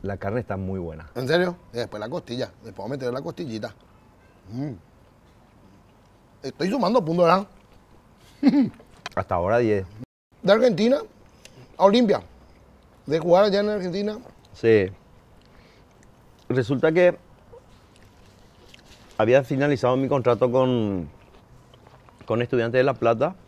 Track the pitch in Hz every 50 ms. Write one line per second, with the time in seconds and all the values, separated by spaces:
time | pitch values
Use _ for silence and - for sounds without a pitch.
0 | - 98 98 95 - 98 107 123 92 - 101 95 95 95 95 95 87 82 78 78
1 | 82 80 - 120 131 123 160 175 180 180 175 - - - - 117 117 - - 104
2 | 107 117 143 175 - - 120 127 120 98 - - - 113 101 - 95 113 139 139
3 | 131 123 120 131 147 170 139 - 175 - 110 107 107 113 104 - _ _ _ _
4 | _ _ _ _ _ _ _ _ _ 92 110 123 143 151 117 85 - _ _ _
5 | _ _ _ _ _ _ _ _ _ _ _ _ _ - - - _ _ _ _
6 | _ _ _ _ _ _ _ _ - 135 - - 147 185 220 285 202 185 233 254
7 | 175 151 165 175 175 165 175 190 208 - - - _ _ - - _ _ - -
8 | _ _ _ _ - - _ - - 277 - 294 247 147 - - - _ - -
9 | _ - - - 92 - 98 87 87 95 113 120 123 110 107 98 92 85 107 110
10 | 127 _ _ _ _ _ _ _ - 185 202 220 240 247 196 156 214 233 269 302
11 | 440 - _ _ - - _ _ _ - - 131 127 - - - 175 196 202 240
12 | 247 190 175 110 90 - - - - - - _ - _ - _ _ - _ _
13 | _ - 147 165 156 175 170 185 208 208 190 202 202 208 214 208 180 180 165 196
14 | 202 208 214 233 - - - - _ - - - - 113 113 107 95 95 98 -
15 | _ _ - - _ _ - - - - - - - - - - - _ _ _
16 | - - _ _ _ _ - _ - - 120 131 120 101 143 123 - 160 160 180
17 | 180 180 175 - - - - _ - - - - _ _ - - - _ _ -
18 | - - _ - - - - _ - - _ _ - - - - _ - - -
19 | - - - - 110 110 123 143 131 - 156 131 139 147 143 - - 123 127 131
20 | 135 127 143 135 113 123 120 101 131 123 120 131 127 127 127 120 110 104 98 92
21 | 80 71 - - - _ - - _ _ - - - _ - _ - - - -
22 | _ - _ _ - - 110 117 120 120 - 120 117 117 117 131 127 139 127 -
23 | 127 117 120 113 139 170 185 - -